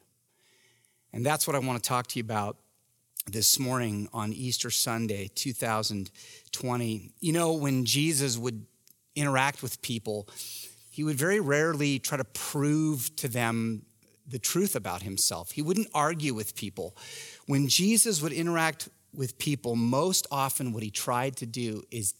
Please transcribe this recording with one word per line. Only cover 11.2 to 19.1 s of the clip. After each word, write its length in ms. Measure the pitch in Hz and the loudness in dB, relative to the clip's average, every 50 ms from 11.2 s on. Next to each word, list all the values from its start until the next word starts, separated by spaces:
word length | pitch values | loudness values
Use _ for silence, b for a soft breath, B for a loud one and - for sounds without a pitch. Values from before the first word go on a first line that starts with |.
| 151 180 202 214 | 2 4 4 4
rarely 600 | 190 139 143 147 156 165 160 143 147 143 139 131 | 4 4 4 4 4 4 2 2 2 2 2 2
try 180 | - - 151 135 | 0 -2 -2 -2
to 60 | 127 | -2
prove 920 | - - - - - - 147 139 147 151 156 156 156 151 131 113 - - - | -2 -4 -8 -8 -4 0 2 2 4 4 4 4 2 2 0 -2 -6 -6 -4
to 100 | - 131 | -6 -2
them 560 | 117 123 120 113 113 113 113 113 113 107 - _ _ _ _ _ _ _ _ 147 | 0 2 2 2 2 2 0 0 -2 -4 -8 _ _ _ _ _ _ _ _ -10
the 120 | 120 123 | -10 -6
truth 360 | - - - 170 202 196 - | -4 0 2 2 2 2 2
about 280 | 127 95 90 87 90 95 | -2 -2 -2 -4 -4 -4
himself. 480 | 98 95 90 - - 98 82 90 - | -6 -2 0 0 0 0 -2 -8 -8
He 100 | - 147 | -6 -4
wouldn't 280 | 151 156 190 208 220 - - | 0 0 2 0 0 0 2
argue 400 | 156 147 156 175 160 147 143 123 | 2 2 2 2 0 -2 -2 -2
with 220 | 107 107 - - | -2 -4 -6 -6
people. 420 | - 117 98 - - 87 - - B B B B B B B B B B | -8 -8 -8 -6 -6 -8 -8 -8 B B B B B B B B B B
When 220 | B 143 135 143 131 | B 2 2 4 4
Jesus 560 | - - 180 208 233 214 - 233 202 151 147 | 4 4 6 6 6 6 6 4 2 0 0
would 100 | 160 139 | -2 -2
interact 560 | 156 165 170 170 165 160 160 151 - - - _ _ _ _ | 0 0 0 2 4 4 2 2 0 -10 -14 _ _ _ _